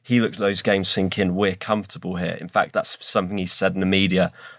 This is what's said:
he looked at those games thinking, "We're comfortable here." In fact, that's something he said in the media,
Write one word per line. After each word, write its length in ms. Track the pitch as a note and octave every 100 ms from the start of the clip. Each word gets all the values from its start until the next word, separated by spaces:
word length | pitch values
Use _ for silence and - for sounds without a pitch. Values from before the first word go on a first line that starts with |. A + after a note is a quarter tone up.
he 180 | - B2
looked 140 | A2+ G#2+
at 40 |
those 220 | G2+ F#2+
games 300 | G#2+ G2 F#2
thinking, 440 | - F#2 G#2 F#2 F2+
"We're 180 | G2+
comfortable 640 | F#2 - G#2+ F#2+ E2 F2+ F2+
here." 200 | F2 E2+
In 80 | F2
fact, 240 | G#2+ -
that's 320 | - - -
something 340 | - G#2+ F#2 G2+
he 80 | F#2
said 280 | - F#2+
in 60 | F#2
the 60 | F#2+
media, 460 | F#2+ G2 F#2 F2 - -